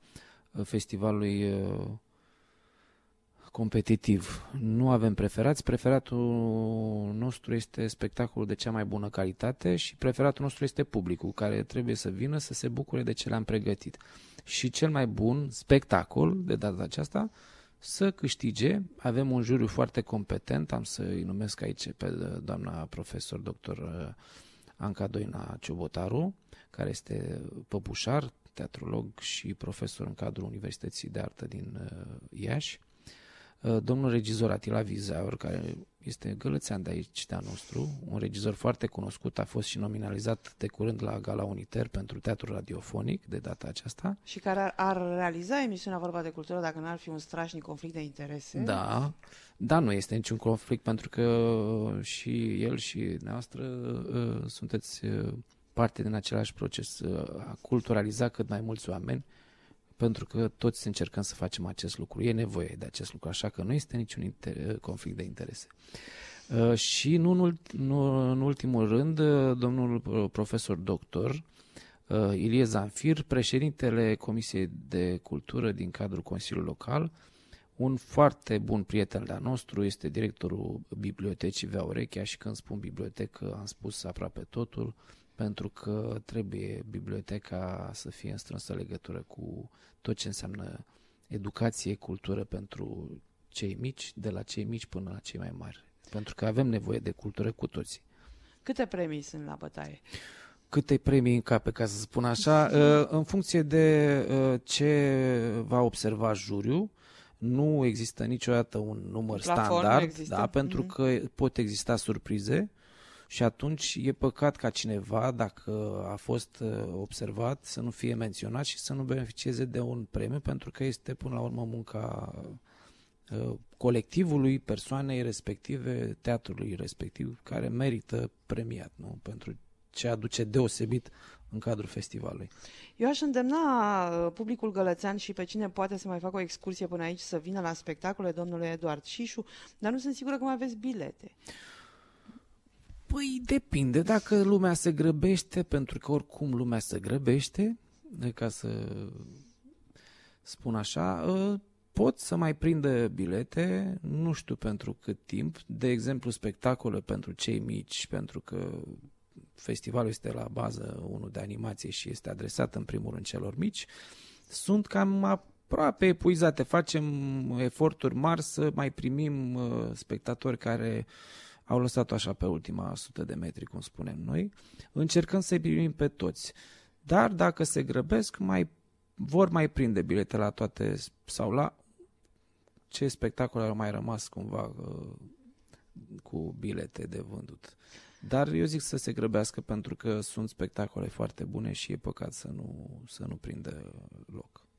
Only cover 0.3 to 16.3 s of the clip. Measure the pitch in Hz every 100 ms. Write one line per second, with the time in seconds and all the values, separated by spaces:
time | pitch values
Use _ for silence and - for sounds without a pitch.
0.3 | _ _ - 101 107 - 98 107 104 104
1.3 | 101 101 98 98 98 - 110 _ _ _
2.3 | _ _ _ _ _ _ _ _ _ _
3.3 | _ - - 110 110 - 110 - 98 -
4.3 | - - 139 110 113 131 123 110 98 101
5.3 | - 120 151 - 123 127 135 - 120 120
6.3 | 117 113 110 110 113 110 107 104 107 123
7.3 | - - 117 - - 113 - 104 - 120
8.3 | - 104 104 120 113 101 104 104 - 95
9.3 | 92 117 131 175 175 - - 131 123 139
10.3 | - 139 - 139 - - 110 90 87 95
11.3 | - 104 107 107 127 120 - - 95 131
12.3 | 151 - 127 123 120 139 127 117 110 -
13.3 | 110 110 110 101 101 - - - - -
14.3 | - - - 127 - 160 147 123 101 107
15.3 | 139 139 - - 139 - 92 - - 160